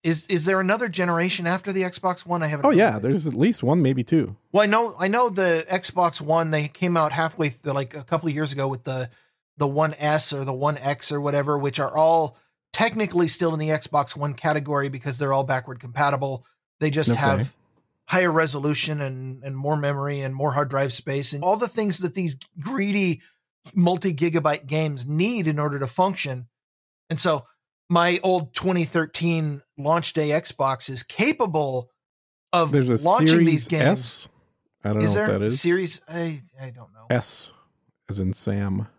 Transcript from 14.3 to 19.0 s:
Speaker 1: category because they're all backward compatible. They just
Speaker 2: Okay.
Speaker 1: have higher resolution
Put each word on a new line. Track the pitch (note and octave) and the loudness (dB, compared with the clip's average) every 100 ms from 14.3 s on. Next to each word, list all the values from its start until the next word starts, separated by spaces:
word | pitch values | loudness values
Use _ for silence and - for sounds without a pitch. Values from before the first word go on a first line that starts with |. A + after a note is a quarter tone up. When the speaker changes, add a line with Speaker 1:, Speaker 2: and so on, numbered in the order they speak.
| B2+ | -2
Speaker 1:
category | D#3+ D3+ C#3+ C#3+ C#3 | -2 -2 0 -2 -2
because | C3+ C#3+ B2 | -6 -8 -4
they're | C#3 | 0
all | C3+ | 0
backward | C3+ C3 B2 A#2+ | 0 -4 -4 -16
compatible. | B2 A#2+ D3 C3+ C#3 B2+ _ _ _ _ | -10 0 0 0 -4 -8 _ _ _ _
They | D3+ | 0
just | C#3+ D3 | 2 2
Speaker 2:
Okay. | A#2 | 2
Speaker 1:
have | C#3 C#3 B2+ _ _ _ _ _ - | 2 2 -2 _ _ _ _ _ -2
higher | F#3 F3+ | 2 4
resolution | D#3+ D#3+ C#3+ D3 D3 - D3 | 2 2 0 0 0 -2 -2